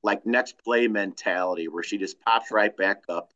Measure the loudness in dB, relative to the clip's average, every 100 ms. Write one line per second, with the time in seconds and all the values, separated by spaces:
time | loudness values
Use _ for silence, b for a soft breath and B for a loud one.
0 | 0 -2 0 0 0 -8 0 2 4 2
1 | -2 -4 -2 0 0 -2 -4 -6 -6 -4
2 | -6 -4 0 0 2 2 2 2 0 0
3 | -4 -6 -6